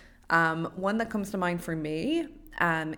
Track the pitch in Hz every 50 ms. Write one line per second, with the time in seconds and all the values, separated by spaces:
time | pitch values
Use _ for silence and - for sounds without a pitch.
0 | - - - - - - 165 165 165 160 160 165 165 - - 185 185 196 214 226
1 | 226 220 - 208 196 196 - 190 180 175 175 170 - - 165 160 156 156 156 160
2 | 180 269 320 339 302 - - - - - - - 170 170 165 160 156 156 160